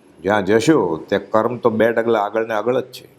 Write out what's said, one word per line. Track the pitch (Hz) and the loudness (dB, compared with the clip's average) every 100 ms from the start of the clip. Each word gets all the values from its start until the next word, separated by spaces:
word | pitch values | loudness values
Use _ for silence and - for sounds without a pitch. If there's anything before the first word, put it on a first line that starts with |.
| _ - | _ -8
જ્યાં | 87 104 92 | -2 0 2
જશો | 113 147 147 90 80 | 2 4 2 2 -4
ત્યાં | - 98 - | -2 -4 0
કર્મ | 110 113 120 | 0 0 -2
તો | 120 | -2
બે | 110 113 | 2 0
ડગલા | 117 117 110 | 0 0 0
આગળ | 104 110 113 | 0 -4 -4
ને | |
આગળ | 107 113 127 | -4 -2 -4
જ | 127 | -6
છે. | - - | -16 -20